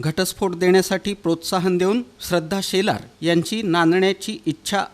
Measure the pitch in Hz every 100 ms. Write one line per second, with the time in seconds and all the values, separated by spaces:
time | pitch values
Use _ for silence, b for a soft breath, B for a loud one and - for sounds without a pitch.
0 | 147 175 185 - 196 175 180 185 180 190
1 | 202 196 170 165 - 185 185 180 185 240
2 | 240 - - 175 160 196 - 190 208 113
3 | - - 160 170 165 220 208 170 160 180
4 | 190 190 - 214 - 147 - 202 -